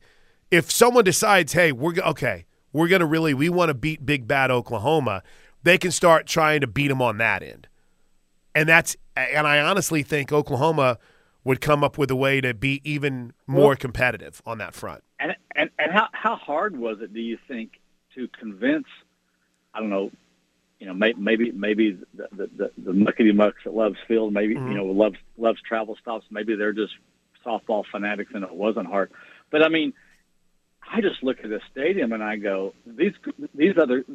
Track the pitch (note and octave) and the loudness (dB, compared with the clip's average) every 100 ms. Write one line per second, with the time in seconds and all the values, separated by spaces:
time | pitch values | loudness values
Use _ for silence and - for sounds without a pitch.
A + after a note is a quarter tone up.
0 | _ _ _ _ - E3+ - - A#3+ B3 | _ _ _ _ 0 2 2 4 6 6
1 | F#3 - G#3+ F#3+ D#3+ E3+ E3+ A#2+ D#3 E3+ | 4 4 4 4 4 4 2 2 -2 -2
2 | E3 D3+ B2+ F2+ - _ _ D3 E3+ F#3 | -2 -2 -4 -4 -10 _ _ 0 4 4
3 | D#3+ D#3+ D#3+ C3 E3+ F3 E3+ B2+ D#3 D#3 | 4 2 2 2 2 2 0 0 -4 -4
4 | C3+ D3 A2+ C#3 C3 B2 A#2 A2+ B2 D#3+ | -2 -2 0 0 2 0 -2 -4 0 2
5 | A#2+ F#2+ - - - _ E3 F3+ F#3 - | 0 -4 -8 -20 -20 _ 2 4 2 2
6 | F3 D#3+ - E3 D#3 D3+ B2+ A#2 C#3+ C3 | 6 6 4 0 2 2 0 -2 0 0
7 | B2 G#2+ A2+ F#2+ D2 A1 - _ _ _ | 0 0 0 -2 -6 -18 -20 _ _ _
8 | _ _ _ _ _ D3+ D#3 E3 E3 - | _ _ _ _ _ 0 4 4 4 -6
9 | - - B2+ D3 D3+ D3 D3+ G3 - D#3+ | -10 -6 -4 0 2 2 2 0 -2 -2
10 | C3+ D3+ C3 D3 C#3+ B2+ D#3 D#3 C3 A#2 | -2 -4 0 -2 0 0 0 2 0 -2
11 | _ _ _ _ B2+ C3 D3+ D3 C#3+ - | _ _ _ _ -4 -2 0 2 2 0
12 | C3+ C3 C3+ C3+ B2+ A2 C3+ C#3 D3 D3 | -2 0 0 0 -2 -2 -4 -4 -4 -4
13 | C#3+ B2+ A#2+ - - C#3 C#3+ C3+ B2+ A2 | -4 -6 -10 -14 -2 4 6 4 -2 -2
14 | B2+ G#2+ D2 - A#2 A2+ F#2 - G#2 D2 | -2 -2 -10 -16 -12 -10 -10 -12 -12 -14
15 | _ - D3 - - D3 D#3+ - D3+ G3 | _ -10 -8 -8 -8 -6 -4 -2 -2 0
16 | A3 - A3 G#3+ - D3 G#3 D3 A#2 G#2 | 0 -2 -4 -4 -6 -4 -4 -4 -8 -8
17 | G#2+ A2 A#2 A2 - A#2+ A2 _ _ _ | -10 -10 -8 -10 -12 -12 -12 _ _ _
18 | _ B2+ A#2+ - A2+ F#2+ - G#3+ - - | _ -12 -12 -12 -14 -4 -2 -2 -4 -16
19 | _ _ _ _ _ _ _ G#2+ A2 G2 | _ _ _ _ _ _ _ -8 -4 -2
20 | G#2 - _ _ _ _ _ _ G2 F#2 | -4 -8 _ _ _ _ _ _ -10 -2
21 | G#2+ A#2+ G#2 A2 A#2 G2 G#2 G#2+ A2 F2+ | 0 0 0 0 0 -2 -2 0 0 -2
22 | - G2 - G2 F#2+ - G2 - G2 F#2 | -10 -18 -16 -12 -10 -6 -8 -8 -2 2
23 | G#2+ - A2 G2+ G#2 - - G#2+ G#2+ F#2 | 2 4 4 6 4 0 -6 -2 -2 -2
24 | - A2+ A2 G2+ G#2+ A#2+ B2+ G2+ F#2+ G2 | -2 0 0 -2 -2 -2 -4 -4 -2 2
25 | G#2+ F#2 - - A2+ - - A2+ A2 G#2 | 2 0 -14 -4 -2 -2 -4 -6 -6 -10
26 | B2 A2+ - G#2+ G#2+ G#2 G#2+ G#2 G2+ - | -10 -10 -10 -8 -4 -2 -2 -2 -4 -8
27 | _ _ _ _ A#2+ G#2+ - G#2 - G#2 | _ _ _ _ -8 -6 -4 -4 -4 -8
28 | G#2 G#2 G2 G#2+ F#2 E2+ G#2+ A2 F2 G2 | -6 -6 -8 -10 -10 -4 -2 -2 -2 -2
29 | F#2 - - - _ D3+ D#3+ D#3+ D3 - | -2 -6 -20 -20 _ 2 4 2 -2 -6
30 | _ _ _ _ _ _ _ _ - G#3 | _ _ _ _ _ _ _ _ -8 -2
31 | G3 - C3 B2+ A2 G#2+ - C3 D#3 G3 | -2 -2 -4 -6 -6 -10 -10 -4 -2 0
32 | A#2+ A2 G#2+ G#2+ G2+ F#2+ G2 - A#2 A2+ | -2 -4 -6 -6 -4 -4 -6 -10 -12 -2
33 | G3 - - - D3 C#3 F3 E3+ C#3+ B2+ | -2 -2 -12 -12 -12 0 2 4 2 0
34 | - | -4